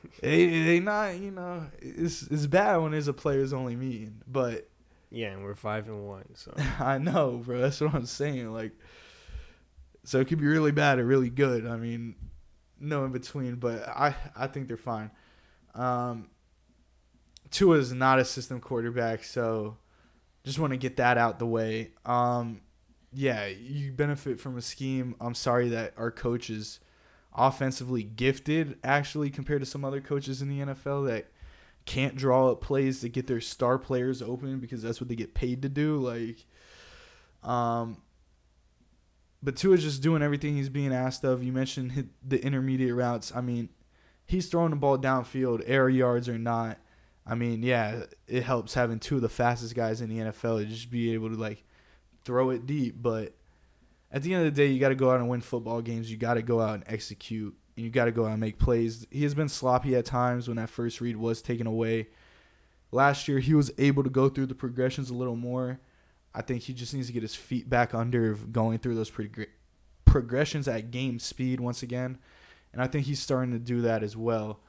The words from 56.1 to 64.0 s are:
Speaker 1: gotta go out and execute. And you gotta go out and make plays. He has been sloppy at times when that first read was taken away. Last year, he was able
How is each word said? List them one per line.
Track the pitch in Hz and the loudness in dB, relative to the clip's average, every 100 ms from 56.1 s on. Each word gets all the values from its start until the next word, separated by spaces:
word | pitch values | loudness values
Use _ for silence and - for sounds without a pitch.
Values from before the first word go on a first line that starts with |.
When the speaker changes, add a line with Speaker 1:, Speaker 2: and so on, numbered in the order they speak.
| 110 | -4
Speaker 1:
gotta | 113 120 | 0 0
go | 113 117 | 2 2
out | 110 107 | 2 -2
and | - | -6
execute. | 107 - 104 - 110 107 - _ - | -8 -8 -12 -8 -6 -6 -10 _ -10
And | |
you | 117 | -2
gotta | 123 120 | 2 2
go | 117 110 | 2 0
out | |
and | 110 | 0
make | 110 104 | -2 2
plays. | - 117 117 113 113 | 4 4 2 -2 -8
He | 135 | -2
has | 147 | 0
been | 143 151 | 0 -2
sloppy | - 127 123 120 127 | 0 2 2 4 2
at | 117 | 2
times | 127 123 123 120 | 0 2 0 -2
when | 113 | -4
that | 110 | -4
first | - 117 - | -4 -4 -2
read | 120 110 | -4 -2
was | 113 113 | 0 -2
taken | - 120 113 | -2 -2 0
away. | 110 113 113 110 - - - _ _ _ _ _ | 0 2 0 -2 -12 -20 -20 _ _ _ _ _
Last | 123 139 139 - | 4 4 4 0
year, | 139 | 2
he | 123 151 | 6 6
was | 143 - | 6 4
able | 139 139 | 4 6